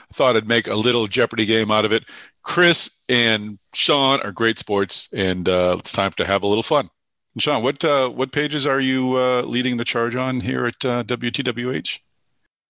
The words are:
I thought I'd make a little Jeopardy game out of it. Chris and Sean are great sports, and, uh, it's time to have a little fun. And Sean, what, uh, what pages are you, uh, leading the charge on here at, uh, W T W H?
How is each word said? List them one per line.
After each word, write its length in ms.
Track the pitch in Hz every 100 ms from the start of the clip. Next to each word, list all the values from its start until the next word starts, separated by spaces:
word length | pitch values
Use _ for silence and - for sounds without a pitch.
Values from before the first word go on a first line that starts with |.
| -
I 40 |
thought 220 | - 135 113
I'd 120 | 110
make 200 | 117 110
a 80 | 107
little 320 | 113 120 107
Jeopardy 400 | 131 117 117 107
game 240 | 113 107
out 140 | 107 107
of 60 |
it. 120 | 110 - - - _
Chris 600 | - - 175 165 - - -
and 480 | 123 117 110 104 101 _
Sean 480 | - - 147 135 139
are 100 | 104
great 280 | 95 113 117
sports, 520 | - 101 98 - -
and, 380 | - 95 92 90
uh, 280 | 90 90 90
it's 120 | -
time 200 | - 98 -
to 80 | 90
have 180 | 98
a 40 | 101
little 140 | 107
fun. 300 | - 151 98 _ _ _ _
And 80 | 123
Sean, 220 | 151 139
what, 200 | 117 139
uh, 260 | 160 143 131
what 220 | 123 131
pages 360 | 151 147 147 139
are 120 | 135
you, 380 | 131 131 127 127
uh, 240 | 127 123
leading 360 | - 120 127 123
the 60 |
charge 320 | 120 120 117 120
on 260 | 131 127
here 260 | 117 131 123
at, 180 | - 131
uh, 160 | 120
W 300 | 110 120 120
T 100 | -
W 300 | 127 117 123
H? 320 | 131 - - _ _ _ _ _ _